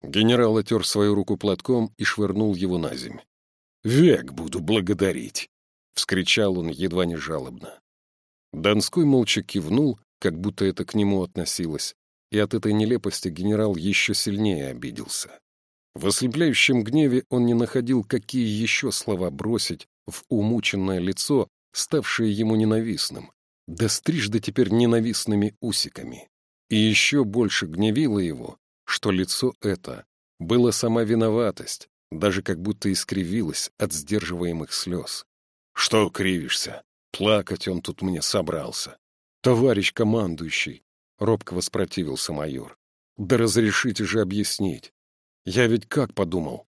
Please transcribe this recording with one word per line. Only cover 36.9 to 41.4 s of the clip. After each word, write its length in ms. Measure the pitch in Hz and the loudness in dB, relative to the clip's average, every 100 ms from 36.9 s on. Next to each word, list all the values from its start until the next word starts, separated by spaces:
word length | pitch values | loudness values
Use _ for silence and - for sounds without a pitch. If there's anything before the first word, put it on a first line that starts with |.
| _ _ | _ _
Плакать 560 | - 104 107 92 92 - | -2 2 2 0 -6 -4
он 140 | 90 | -6
тут 200 | - 85 | -6 -6
мне 200 | 95 85 | -4 -2
собрался!» 760 | - 104 82 82 73 - - - _ _ _ _ | -2 -2 -2 -4 -6 -8 -10 -14 _ _ _ _
«Товарищ 500 | 127 120 131 104 95 | 2 4 4 4 0
командующий!» 920 | - 110 110 98 80 80 - - 69 _ _ _ _ | 0 0 2 -2 -6 -6 -4 -6 -8 _ _ _ _
робко 360 | 104 110 | 0 0